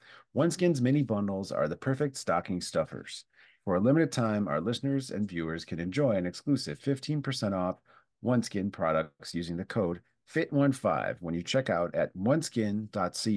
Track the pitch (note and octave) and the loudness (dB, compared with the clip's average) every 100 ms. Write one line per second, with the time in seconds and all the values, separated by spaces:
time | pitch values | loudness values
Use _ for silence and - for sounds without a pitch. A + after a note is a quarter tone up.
0 | - - _ A2 E3 D#3+ F3+ D3 B2 C#3+ | -20 -20 _ 0 2 4 2 4 4 4
1 | C#3 G#2 G2+ G2 F#2+ - D#2 D#2+ - C3+ | 2 0 0 -2 -4 -2 0 0 -2 0
2 | D3 C3+ - F2 - F#2 - E2+ D#2 - | -2 -2 0 0 0 -4 -2 -2 -2 -6
3 | - - - _ - _ - F2+ A2 D3+ | -12 -16 -18 _ -20 _ 0 4 6 6
4 | E3 - A2+ G#2 G2 D2 F#2 B2 C#3 C#3 | 4 2 0 2 0 0 0 -2 -2 -2
5 | C3 G2 G#2 F2 D#2+ E2 - E2+ F2 G#2+ | -2 -4 -4 -2 -4 -4 -6 -6 -4 0
6 | C#3+ G2+ F2 - - C3+ D3+ D3 - C3+ | 2 2 -2 -4 -2 0 -2 -4 -2 -2
7 | - D3+ C#3 C3 G#2+ F#2+ F2+ F#2 _ - | -2 -4 -2 -2 -2 0 -2 -4 _ -20
8 | _ _ A2 B2 A2 G2+ G2 - E2 D#2+ | _ _ 0 0 0 -2 -4 0 2 2
9 | D#2+ - - E2+ E2+ E2+ F#2 A#2 F#2 F2 | 0 -8 -8 -6 -4 -6 -4 -2 0 -2
10 | - _ _ D#3 E3 C#3+ C#3 C3 G#2 D2 | -10 _ _ -2 0 2 2 2 0 0
11 | G1+ - E2+ E2+ F2 C3 C3 F2 F2 E2 | -2 -6 -4 -4 0 0 2 0 0 0
12 | D2+ F2+ G2+ D#3 D#3+ A#2+ G#2+ G#2 G#2+ G2+ | -2 0 2 2 0 -2 0 -2 -4 -2
13 | G2+ - A2+ | -2 -2 -2